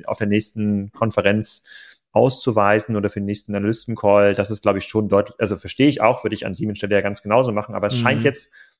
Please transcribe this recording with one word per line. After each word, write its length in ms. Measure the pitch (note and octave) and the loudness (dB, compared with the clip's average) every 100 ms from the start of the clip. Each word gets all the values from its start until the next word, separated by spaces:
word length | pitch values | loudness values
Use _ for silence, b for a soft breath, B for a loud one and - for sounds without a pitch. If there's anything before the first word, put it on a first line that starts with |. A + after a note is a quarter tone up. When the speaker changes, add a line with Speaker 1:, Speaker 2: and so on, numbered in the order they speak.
| - | -8
Speaker 1:
auf 120 | G#2+ | -4
der 100 | G#2 | 0
nächsten 640 | G#2+ A2 A2 G#2 G2+ G2+ | 0 0 -4 -2 -2 -4
Konferenz 720 | - A2+ G#2 F#2+ G#2+ G#2+ - B B B B _ | -4 -2 0 0 0 -2 -10 B B B B _
auszuweisen 840 | G#2+ B2+ C3 - G#2+ G2+ G#2+ - G#2+ | 2 2 2 -2 2 4 2 0 -4
oder 140 | G2+ | -4
für 100 | - | -4
den 60 | G2+ | -6
nächsten 300 | G#2 - G2+ | -6 -6 -4
Analysten-Call. 800 | G2+ A2+ - A2 G2+ G2+ G2+ G2 | -2 -4 -6 -2 4 6 6 2
Das 160 | G2+ | -2
ist, 120 | G#2+ | 0
glaub 120 | G#2 G2 | 0 -2
ich, 100 | - | -2
schon 220 | A2 G#2 | -2 2
deutlich, 300 | G2 G2+ - | 2 0 -4
also 180 | G#2 G2 | -4 -4
verstehe 300 | F#2+ - C#3 | -8 2 2
ich 140 | - | 4
auch, 220 | A2 B2 | 2 2
würde 100 | G#2+ G#2 | -4 -6
ich 100 | A2 | -8
an 100 | F#2 | -6
Siemens 220 | G#2+ G#2 | -6 -4
Stelle 160 | G2+ G2+ | 0 0
ja 60 | |
ganz 200 | G2+ G2+ | 0 -6
genauso 300 | G#2 A2+ C3 | 0 0 2
machen, 220 | G#2 G#2 G2+ | -2 -6 -6
aber 120 | G#2 | -4
es 80 | B2 | 0
Speaker 2:
Mhm. 40 | |
Speaker 1:
scheint 220 | A#2+ A2+ | 0 0
jetzt 280 | A#2 C3 - b b b | 0 -2 -10 b b b